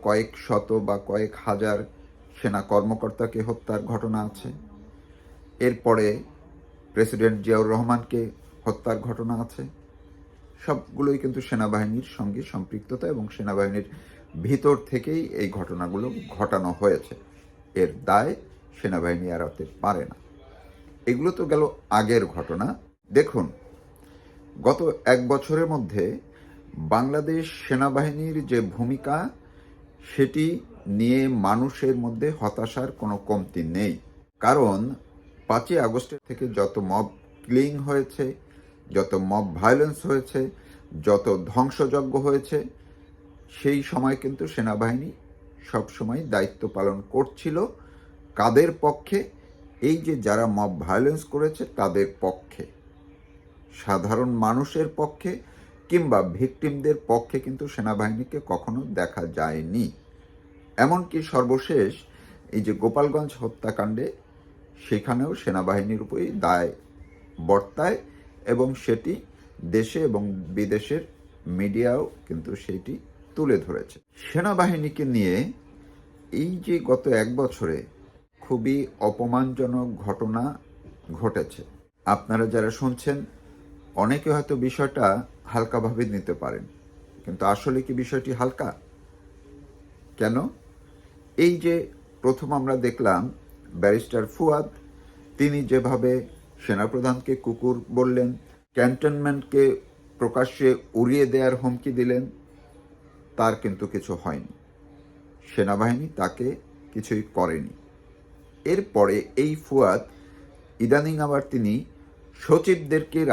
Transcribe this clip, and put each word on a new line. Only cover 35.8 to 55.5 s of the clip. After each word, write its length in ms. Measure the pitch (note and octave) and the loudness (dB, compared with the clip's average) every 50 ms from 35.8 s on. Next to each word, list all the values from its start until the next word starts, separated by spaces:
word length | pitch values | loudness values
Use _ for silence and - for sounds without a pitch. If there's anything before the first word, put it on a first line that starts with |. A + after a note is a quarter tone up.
| B2 A2 | 2 2
আগস্টের 340 | A2 - - - D3 C#3+ - - | 0 -2 -4 -6 -10 -14 -12 -12
থেকে 160 | D#3 - C3+ B2 G#2 G2 | -8 -6 -6 -4 0 0
যত 180 | G2 G2 - G#2+ G2 F#2 | 0 0 0 -2 -2 0
মব 140 | F#2+ G#2+ A2 - - - - - - - - | 0 0 0 -2 -6 -12 -20 -20 -20 -18 -4
কিলিং 280 | - B2 C3 C#3 D3 D3 C#3+ C#3 C#3+ | 0 2 4 4 2 0 -4 -4 0
হয়েছে, 380 | C#3+ C#3 C3+ C3+ - - C#3 C3 C3+ - - - - - - - - - - - - | 0 0 0 -2 -4 -4 -4 -4 -6 -8 -16 -20 -20 -20 -20 -20 -20 -20 -16 -2 0
যত 160 | G2 F#2+ - - F#2+ F#2+ F#2+ | 0 2 2 0 0 0 2
মব 140 | G2+ G#2+ G#2 F#2+ E2 E2 | 0 0 0 -2 -2 2
ভায়োলেন্স 380 | G2+ A2+ B2+ C#3 D3+ D#3 D3 - - - | 4 6 6 6 6 2 0 -2 -2 0
হয়েছে, 320 | C#3 C3+ B2+ - - C3+ C3 C3+ - - - - - - - - - D#2+ D2+ G#2 | 0 0 0 -2 -2 -2 -2 -4 -6 -10 -20 -20 -20 -20 -20 -16 -14 -2 2 4
যত 180 | G#2 G2+ - A2+ G2 F#2 F2 - | 4 4 4 2 0 0 -2 0
ধ্বংসযজ্ঞ 600 | G2 A#2+ B2+ C#3 - - D3 C3 C#3+ C#3+ C#3 C3 C3 C3+ C#3 C#3+ | 2 2 2 2 2 0 0 2 2 0 0 0 -2 0 2 2
হয়েছে, 320 | C#3 C#3 C#3 - D#3 D3 C3+ - - - - - - - - - - - - - - - - - - - | 2 2 0 -2 -4 -4 -4 -6 -10 -18 -20 -20 -20 -20 -20 -20 -20 -20 -20 -20 -20 -20 -20 -20 -14 -2
সেই 220 | - C#3 C#3+ C#3+ C#3 - | 0 2 2 2 0 -2
সময় 260 | - B2+ C3 C3 C3+ C3 - | -2 0 0 0 0 0 -2
কিন্তু 200 | C3 C#3 C3+ D#3+ D#3 - | -6 -6 -4 -6 -6 -4
সেনাবাহিনী 540 | - A2 A2+ G#2+ G#2 A2+ A2+ A#2+ B2+ D3 F3 - - - - - - - - - - - - | -2 -2 0 0 0 2 0 0 0 -2 -6 -10 -14 -18 -20 -20 -20 -20 -20 -20 -20 -12 -4
সবসময় 500 | - A2+ A2 - - - A2+ G#2+ A#2+ D3+ D#3+ C#3 G#2+ | -4 -4 -4 -4 -8 -8 -6 -4 -4 -4 -4 -2 0
দায়িত্ব 280 | G2+ F#2+ G2 - - - G2+ - | 0 0 0 -2 -6 -8 -6 -4
পালন 220 | F#2+ F#2+ G2+ G2 G2 G2 - - | -2 0 0 -2 -2 -6 -4 -2
করছিল। 440 | B2+ C#3 - - - - E3 D3+ E3 G#3+ A#3 - - - - - - - - - - - - - - | -2 -2 -2 -4 -8 -8 -4 -2 -2 -2 -2 -4 -10 -20 -20 -20 -20 -20 -20 -20 -20 -20 -12 -4 0
কাদের 320 | A2 A#2+ A2+ C3+ E3 E3+ - - - | 2 4 6 6 6 6 2 2 0
পক্ষে? 360 | D3 D3 - - - G3+ G3 - - - - - - - - - - - - B2 C#3+ | 0 0 0 -2 -2 -2 -2 -2 -4 -10 -18 -20 -20 -20 -20 -20 -20 -8 -2 0 0
এই 80 | D#3+ E3 D#3 | 2 0 0
যে 80 | D#3+ D#3 C3 G2+ G#2+ | -2 -4 -2 0 2
যারা 180 | G#2 A2 A#2 A2+ G#2 G2+ | 2 2 2 2 2 2
মব 140 | G#2 G2+ F#2 D#2 D#2+ | 0 0 -2 -4 -2
ভায়োলেন্স 360 | E2+ F#2 G#2+ B2+ C#3+ D#3 D#3 D#3 - - | 0 2 2 4 2 2 0 -4 -6 -2
করেছে 300 | C#3+ D3+ D#3 D#3 - - - - - | 0 0 0 0 -4 -8 -8 -2 0
তাদের 280 | G2+ F#2+ F2+ G2+ G2 G2 - - - | 0 2 2 2 2 0 0 -2 -2
পক্ষে, 400 | F#2 F#2 - - - - - - - - - - - - - - - - - - - - - - - - - - - - - - | -2 -2 -4 -10 -16 -16 -14 -14 -14 -16 -20 -20 -20 -20 -20 -20 -20 -20 -20 -20 -20 -20 -20 -20 -20 -20 -20 -20 -20 -20 -10 -2
সাধারণ 460 | - G2 F#2+ F2 G2+ A2+ A2 B2+ B2+ A#2+ A2+ A2+ | 0 0 0 2 0 0 2 2 2 2 2 2
মানুষের 420 | A2 A#2 B2+ C#3+ - - D#3+ D#3+ D#3 D#3 - | 2 2 2 0 0 0 -2 -2 -2 -2 -2
পক্ষে 320 | D3+ D3 - - - F#3+ F#3+ B3 - - | -4 -4 -4 -6 -6 -6 -6 -8 -10 -16